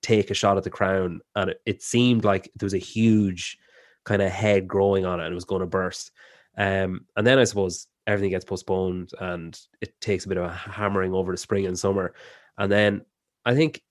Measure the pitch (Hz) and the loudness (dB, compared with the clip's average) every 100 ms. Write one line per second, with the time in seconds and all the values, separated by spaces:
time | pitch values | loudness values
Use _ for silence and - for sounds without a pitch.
0 | - 110 98 101 104 98 95 - 95 95 | 2 2 2 0 2 2 0 -4 0 0
1 | 90 82 _ 104 92 - - 98 - 120 | -2 -6 _ -4 -4 -4 -6 -6 -2 2
2 | 123 120 107 98 - - 101 95 - 110 | 4 4 2 0 -2 -6 -4 -4 -4 2
3 | 113 107 101 90 - - _ _ _ _ | 4 6 4 -2 -10 -12 _ _ _ _
4 | - 101 95 - 107 101 92 98 98 98 | -2 0 0 0 2 2 2 2 2 2
5 | 92 87 82 87 90 98 90 95 92 - | 0 -2 -4 -8 -4 -4 -2 -2 -2 -6
6 | - _ - _ _ - 98 98 95 92 | -16 _ -20 _ _ -4 0 0 -2 -4
7 | - - 110 135 110 101 95 87 - _ | -8 0 4 6 4 2 -2 -4 -16 _
8 | - 104 101 92 - 95 - 95 92 92 | -4 -2 0 -2 -6 -10 -4 -2 -2 -4
9 | 87 - 92 87 82 - _ _ - _ | -8 -10 -8 -8 -10 -16 _ _ -14 _
10 | - 95 98 90 87 87 - 101 104 98 | -4 -4 -2 -4 -4 -6 -12 -4 -2 0
11 | 92 95 92 90 - 101 95 90 98 98 | 0 -2 -4 -6 -4 -2 -2 -2 0 0
12 | 90 - - - _ - 98 101 104 101 | -2 -8 -20 -20 _ -6 0 4 4 2
13 | - _ _ _ 120 127 160 156 _ | -8 _ _ _ 0 2 2 0 _